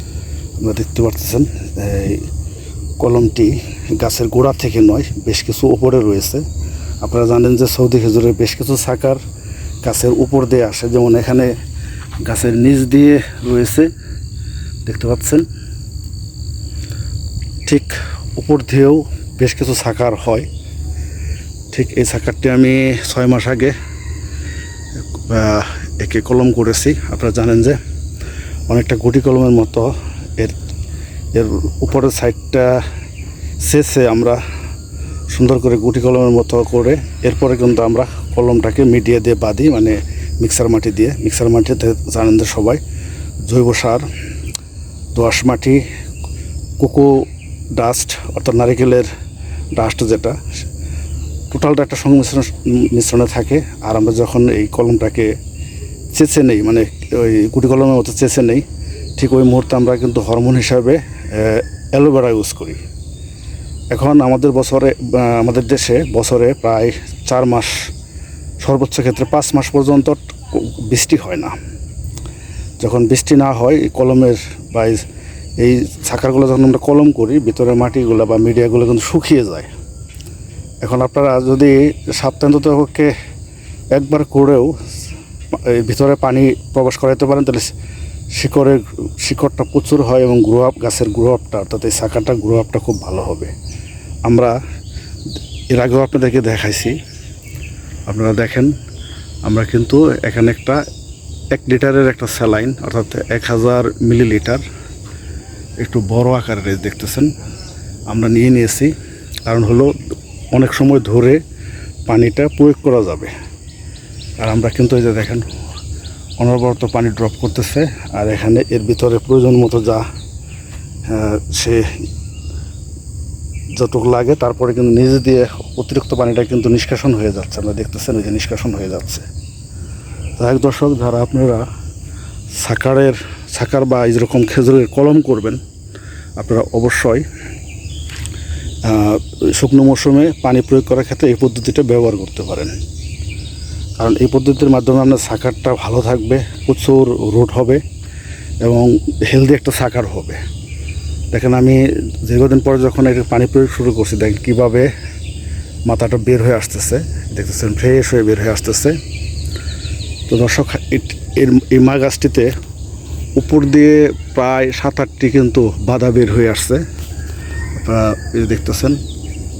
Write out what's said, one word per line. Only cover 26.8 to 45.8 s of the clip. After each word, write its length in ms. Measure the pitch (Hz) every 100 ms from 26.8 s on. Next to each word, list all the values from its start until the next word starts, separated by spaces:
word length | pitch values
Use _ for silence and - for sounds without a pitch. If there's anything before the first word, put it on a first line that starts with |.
| 139 147 -
আপনারা 220 | - 117
জানেন 300 | 117 117 113
যে 140 | 123 139 - - - - - - - - -
অনেকটা 260 | 120 117 113
গুটি 260 | 120 131
কলমের 300 | 131 127 127
মতো 420 | 120 110 117 113 - - - - -
এর, 120 | 110 - - - - - - - -
এর 120 | 113 110 - - -
উপরের 300 | 127 135 135
সাইডটা 720 | - 120 - - 131 123 127 - - - - - - - -
শেষে 480 | - 147 143 139 120
আমরা 340 | 113 120 120 - - - - - - - - -
সুন্দর 300 | - 127 127
করে 180 | 123 117
গুটি 240 | 120 123
কলমের 280 | 127 127 123
মতো 340 | 120 113 120
করে, 340 | 113 120 120 156 - -
এরপরে 340 | 123 - 135 123
কিন্তু 260 | 123 117
আমরা 240 | 113 117 123 - - 120
কলমটাকে 480 | 123 117 110 123
মিডিয়া 360 | 131 123 113 120
দিয়ে 160 | 110 113
বাঁধি, 340 | 110 98 151
মানে 320 | - 165 160 - - - -
মিক্সার 280 | 113 - 117
মাটি 220 | 113 113
দিয়ে। 200 | 98 120 139
মিক্সার 300 | 107 - 117
মাটিতে 440 | 117 113 127 113 110 -
জানেন 260 | 113 110 107
যে 80 | 107
সবাই 320 | 113 107 135 - - - - - - -
জৈব 260 | 123 120
সার, 260 | 110 120 120 147 - - - - - - - - - - 120
দোআঁশ 300 | 113 - 127
মাটি, 360 | 120 131 135